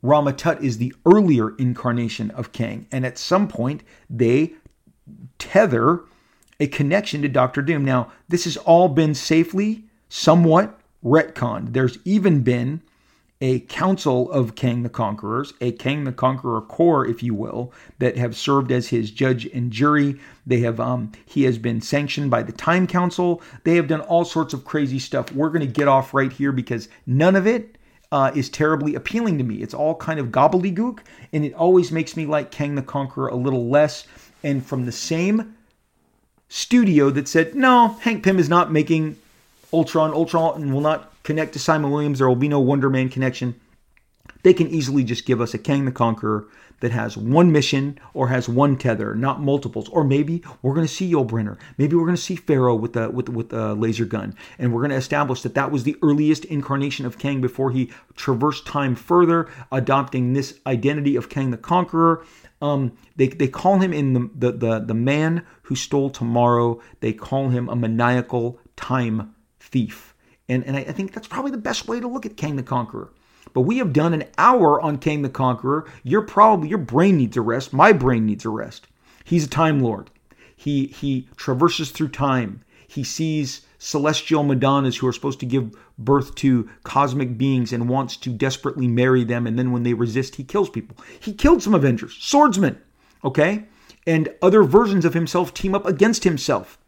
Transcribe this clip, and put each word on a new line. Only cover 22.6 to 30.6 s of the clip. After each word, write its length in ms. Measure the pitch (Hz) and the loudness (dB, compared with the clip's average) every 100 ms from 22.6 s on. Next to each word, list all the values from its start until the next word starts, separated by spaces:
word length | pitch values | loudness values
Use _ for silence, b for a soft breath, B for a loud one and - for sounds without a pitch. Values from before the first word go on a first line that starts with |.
| - 175 185 | 0 2 2
Council. 520 | 180 180 170 180 170 B B | 0 -2 0 -2 -2 B B
They 140 | - 170 | 0 2
have 100 | 147 | 2
done 140 | 156 | -2
all 240 | - 170 | 0 0
sorts 280 | 175 165 156 | 2 -2 -4
of 120 | 135 | -6
crazy 340 | - 156 143 131 | -6 -2 -2 -4
stuff. 320 | - 139 120 | -4 -6 -4
We're 200 | 135 156 | -2 -2
gonna 160 | 165 139 | 0 -2
get 200 | 120 143 | 0 4
off 260 | 135 135 | 2 2
right 200 | 139 131 | -2 -2
here 180 | 127 139 | -2 -2
because 380 | 131 120 117 - b - | -2 -4 -8 -8 b -2
none 300 | 127 165 196 | 2 4 4
of 100 | 190 | 2
it, 320 | 240 220 _ b b b | 0 -4 _ b b b
uh, 220 | 147 135 | 0 0
is 140 | 143 131 | 0 -4
terribly 480 | - 156 156 147 - | -2 0 0 -2 -4
appealing 420 | - 220 233 156 | -4 -4 -2 -2
to 60 | |
me. 120 | 123 104 | -2 -6
It's 180 | 110 | -10
all 200 | - 151 | -4 -2
kind 240 | 165 - 156 | -2 -6 -6
of 100 | 127 | -2
gobbledygook, 720 | 127 147 185 | 2 4 2